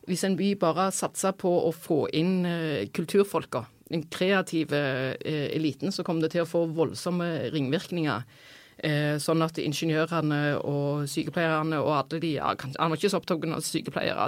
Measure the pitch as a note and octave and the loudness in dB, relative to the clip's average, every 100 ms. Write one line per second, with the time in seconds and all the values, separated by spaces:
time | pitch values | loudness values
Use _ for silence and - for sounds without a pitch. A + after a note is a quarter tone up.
0 | - F3 G3 F3 G3 G3+ E3+ D#3 F#3+ - | -4 -2 0 2 2 2 2 2 0 0
1 | C4 - G3 F#3+ F#3 F3 E3 D#3+ - D#3 | -4 -2 -2 0 2 4 2 0 0 0
2 | A#2+ D3+ F3 F#3 F3 E3+ D#3+ C3+ G#2 - | 2 0 2 2 0 -2 -2 -2 -4 -4
3 | D#3+ G3+ G3+ A#3+ - B2+ A2+ - - E3 | 2 4 4 0 -4 -6 -8 -14 -6 -6
4 | D#3 - F#3 G3 F3+ E3 D3+ C#3+ C#3+ C3 | -4 -2 2 2 2 -2 0 0 0 0
5 | C3 - - D3+ C#3+ D#3+ D#3 C3+ D#3+ F#3+ | -2 -4 -4 -2 -2 0 -2 -2 -4 -4
6 | F3+ E3 D#3 E3+ E3 E3+ E3 D#3+ D3+ G#2 | -2 0 0 0 0 0 0 2 0 -2
7 | F3+ F3 E3+ D#3+ A#2+ D#3 C3+ D#3 - F3+ | -2 -2 -2 -2 -2 -2 0 0 -2 -2
8 | D3+ A2 B2 - - - - - D#3 D3 | 0 0 -4 -16 -20 -20 -20 -6 0 2
9 | D3 D3 C#3+ D#3+ D#3+ D#3+ - C#3+ E3 D#3 | 2 0 2 2 2 0 -4 0 0 2
10 | D#3+ E3+ D3+ D3 D3 C#3 - C#3+ C#3+ D3 | 2 2 2 2 2 0 0 0 0 0
11 | C#3+ E3 D#3 F3 E3 D#3 D#3+ D#3 B2+ D3 | -2 -2 -2 0 2 2 0 0 2 2
12 | - D#3+ E3 C#3+ D2 G2 C3 - E3 D#3 | 0 -2 -2 0 0 -2 -4 -2 0 2
13 | G3+ F#3 - E3 D#3 D#3+ - D#3+ - - | 2 2 0 -2 -2 -4 -2 -4 -4 -2
14 | - - | -2 0